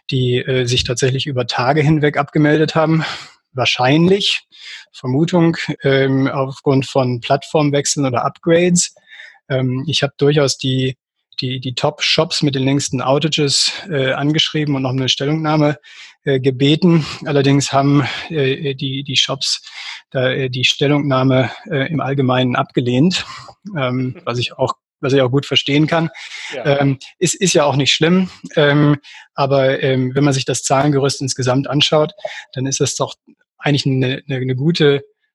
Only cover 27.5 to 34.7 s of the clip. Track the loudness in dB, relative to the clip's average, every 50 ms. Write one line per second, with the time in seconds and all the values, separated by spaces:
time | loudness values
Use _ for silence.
27.5 | 2 4 2 2 2 2 0 0 0 2 2 2 4 2 2 -2 -6 -12 -18 -6
28.5 | 0 2 4 4 4 4 4 4 2 0 -2 -8 -20 -20 -20 _ _ -4 0 2
29.5 | 2 2 2 2 2 0 0 0 0 0 0 0 0 2 2 2 2 2 -2 -4
30.5 | -4 -4 -2 0 2 2 2 2 2 2 2 0 0 -2 -6 -6 -6 -2 -2 0
31.5 | 0 0 0 0 0 0 0 2 2 2 2 0 -4 -8 -14 -12 -12 -14 -18 -14
32.5 | -8 -6 -4 -4 -2 -2 -2 -2 -2 -2 -4 -6 -6 -10 _ _ _ _ _ _
33.5 | _ _ -2 0 0 0 0 0 0 0 0 0 -2 -6 -6 -8 -6 -4 -4 -4
34.5 | -4 0 0 0